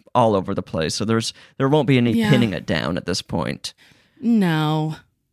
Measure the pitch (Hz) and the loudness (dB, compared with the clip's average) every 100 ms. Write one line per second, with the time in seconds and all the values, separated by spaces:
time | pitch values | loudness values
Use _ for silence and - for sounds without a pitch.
0 | _ 123 113 98 92 98 - 85 78 - | _ 2 2 2 -2 -6 -6 -4 -4 -4
1 | 113 113 113 - - - 135 151 135 131 | -2 0 -2 -10 -20 -4 2 2 4 2
2 | 120 226 220 123 117 85 - 82 62 87 | 4 2 2 2 2 -2 -4 -2 -2 -4
3 | - 92 - 87 64 - - - _ _ | -4 -6 -4 -6 -4 -6 -10 -16 _ _
4 | _ _ 226 226 180 156 156 156 156 156 | _ _ 0 2 2 2 0 -2 -4 -8
5 | _ _ _ | _ _ _